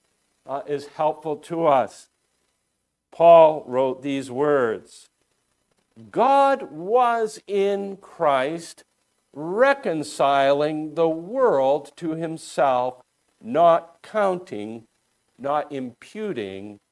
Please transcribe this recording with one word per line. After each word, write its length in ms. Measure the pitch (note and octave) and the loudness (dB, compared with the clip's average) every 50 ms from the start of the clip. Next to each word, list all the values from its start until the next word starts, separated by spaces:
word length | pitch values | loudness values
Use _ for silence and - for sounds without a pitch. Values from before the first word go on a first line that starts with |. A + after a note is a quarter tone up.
| _ _ _ _ _ _ _ _ _ | _ _ _ _ _ _ _ _ _
uh, 160 | C3+ C3 C#3+ - | -10 -10 -10 -6
is 200 | C#3+ D3 C#3 C#3+ | -8 -8 -8 -8
helpful 500 | - - - D#3 D#3 D#3 - - D#3+ D3 | -12 -6 -2 -2 -2 -2 -4 -8 -8 -10
to 300 | D3 - - E3+ E3 E3 | -10 -10 -10 -6 0 2
us. 420 | D#3 C#3 C3 A2 G2 - - - _ _ _ _ _ _ _ _ _ _ _ _ _ _ _ _ _ _ _ _ _ | 2 4 2 2 -2 -8 -18 -20 _ _ _ _ _ _ _ _ _ _ _ _ _ _ _ _ _ _ _ _ _
Paul 540 | - - E3 E3+ E3+ E3 D#3+ D#3 D#3 D3 - | -2 4 8 10 10 10 10 8 4 0 -6
wrote 360 | B2+ B2 B2+ C3+ C3 B2+ C3 | -4 -2 0 0 0 -2 -4
these 280 | A#2+ C#3+ C#3 C#3 C3 B2 | -6 -6 -6 -6 -6 -8
words, 800 | A#2+ B2+ D3 D3 D3 C#3 B2 A2+ G#2+ F#2 - - - - - _ _ _ _ _ _ _ _ _ _ _ _ _ _ _ _ _ _ A2+ A2+ G#2 | -4 -2 0 2 2 2 2 0 -2 -4 -8 -18 -20 -20 -20 _ _ _ _ _ _ _ _ _ _ _ _ _ _ _ _ _ _ -20 -20 -8
"God 600 | - E3+ A3+ C4+ C#4 C#4 C#4 C4+ C#4 B3+ G3 - | -2 0 2 2 4 4 4 2 0 -2 -6 -12
was 720 | - D#3 E3+ G3 A3+ B3+ B3 A#3 A#3 A#3 A3 G#3+ - - - | -12 -12 -6 0 0 2 2 2 0 -2 -4 -6 -6 -12 -10
in 500 | - G3+ G3 G3 G3+ G3+ G3 G3+ G3 G3 F#3 | -4 -2 0 0 0 0 -2 -6 -8 -12 -14
Christ 840 | - - - - E3 D3 C#3 C3 C3 D3 E3 E3+ E3 - - - _ _ _ _ _ _ _ _ _ _ | -18 -20 -8 -2 0 2 2 2 0 -2 -4 -8 -12 -14 -20 -20 _ _ _ _ _ _ _ _ _ _
reconciling 1600 | _ C3+ D3+ E3+ F#3 A3 C4 C#4 C#4 C#4 - G#3 E3 D#3 C#3+ - - - D3+ C#3 C#3 C#3 C#3 C#3 C#3+ C#3+ D3 D3+ D#3 D#3 D#3 D#3 D3 | _ -12 -10 -6 0 2 2 2 2 0 -4 -6 -4 -4 -6 -8 -4 0 0 2 2 2 4 2 2 2 0 -2 -4 -6 -8 -8 -2
the 140 | E3 E3 E3 | 0 0 0
world 840 | D#3+ E3 E3+ F#3 A#3 C4+ C4 A3+ E3 C3+ C3 C3+ C#3+ D#3 C#3+ - _ | 0 -4 -8 -8 -2 0 2 2 2 2 2 2 0 0 -2 -10 _
to 140 | - E3+ D#3+ | -10 -8 -8
himself, 920 | D#3+ E3 E3 E3 D#3+ D#3 - - - - D3+ C3+ B2+ B2 B2 B2+ B2 - _ _ _ _ _ _ _ _ | -6 -6 -6 -8 -8 -12 -14 -10 -2 0 0 2 2 0 -2 -4 -6 -10 _ _ _ _ _ _ _ _
not 600 | - A2 B2 D3+ E3+ E3+ E3 - - - _ _ | -12 -4 0 4 4 4 4 2 0 -8 _ _
counting, 840 | - - - G#3+ G3+ F#3+ F3+ F3+ F3+ - - G#2 G#2 A2 A2+ A#2 A#2 _ _ _ _ _ _ _ _ _ _ _ | -20 -8 -4 -2 -2 -2 -2 -4 -8 -12 -12 -12 -10 -12 -12 -14 -18 _ _ _ _ _ _ _ _ _ _ _
not 320 | A#2+ C#3 D3 D3+ C#3+ D3 | -6 -4 -4 -4 -4 -6
imputing 1080 | D3 C3+ C3 B2 A#2+ _ - - - G#3 G#3+ G#3 D#3+ A#2+ G#2 F#2+ F#2+ G2 G2+ G#2+ G#2 G2+ _ _ | -10 -10 -10 -12 -14 _ -20 -18 -14 -10 -10 -8 -8 -8 -8 -10 -10 -14 -14 -16 -18 -20 _ _